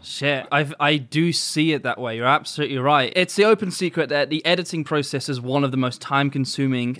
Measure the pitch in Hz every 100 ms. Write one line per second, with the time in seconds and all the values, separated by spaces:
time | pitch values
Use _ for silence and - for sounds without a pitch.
0 | - - 139 135 - 143 147 - 147 151
1 | 120 151 170 151 - 151 160 147 131 -
2 | 120 113 123 147 117 - 139 135 135 147
3 | 127 - 180 - 214 214 190 - 180 170
4 | 147 147 135 160 165 175 175 165 143 151
5 | 139 139 - 127 123 143 139 131 127 -
6 | - 139 143 135 127 - 135 127 120 127